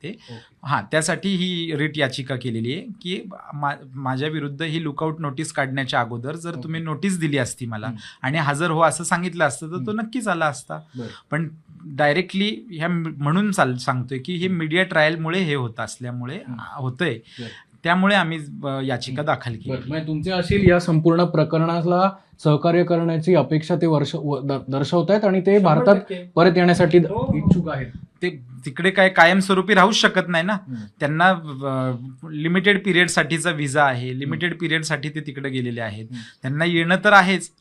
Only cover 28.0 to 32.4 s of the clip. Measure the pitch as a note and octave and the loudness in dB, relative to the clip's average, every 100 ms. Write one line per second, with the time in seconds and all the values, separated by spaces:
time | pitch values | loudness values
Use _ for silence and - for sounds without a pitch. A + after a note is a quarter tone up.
28 | - - F3+ D3+ - - D3+ B2+ F3+ F#3+ | -18 -8 -8 -8 -14 -14 -12 -2 0 4
29 | F#3+ F#3 E3+ F#3+ F#3+ F#3+ F3+ G3 F#3+ A3 | 4 8 6 6 2 2 4 6 6 6
30 | A3 A3 E3+ E3+ F3+ G3+ - A#2+ G#2 - | 4 2 0 0 0 -4 -6 -12 -12 -4
31 | D3 D#3 F3+ F3+ D#3 C3+ C#3 C3 C3 B2 | -2 4 4 2 -4 -8 -4 -2 -2 -4
32 | B2+ C3 E3 D3+ | -8 -16 -12 -4